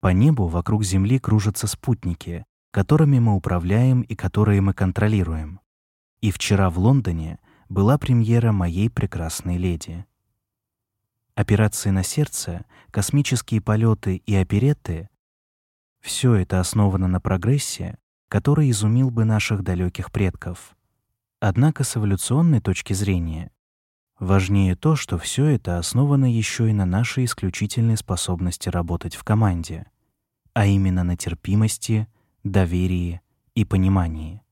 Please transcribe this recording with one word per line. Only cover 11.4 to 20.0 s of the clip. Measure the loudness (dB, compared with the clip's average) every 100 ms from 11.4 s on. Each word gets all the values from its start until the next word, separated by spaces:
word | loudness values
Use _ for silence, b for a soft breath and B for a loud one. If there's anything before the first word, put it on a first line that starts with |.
| 0 2 2 0 -2
на | 0
сердце, | 0 -2 -4 -4 -10 -10 -14 b b
космические | -4 0 0 0 -2 0 -2
полёты | 2 2 2 2 -2 -6
и | 0
оперетты — | 0 2 2 2 0 -4 -10 -10 _ _ _ _ _ _ _ _ _
всё | -10 0 2
это | 4 2 0
основано | 0 2 2 2 0
на | 0
прогрессе, | 0 -2 0 -2 -2 -8 -10 -12 _ _ _
который | 0 2 2 2
изумил | 2 2 2 2
бы | 2
наших | 2 2 0 -4
далёких | -2 -2 -2 -4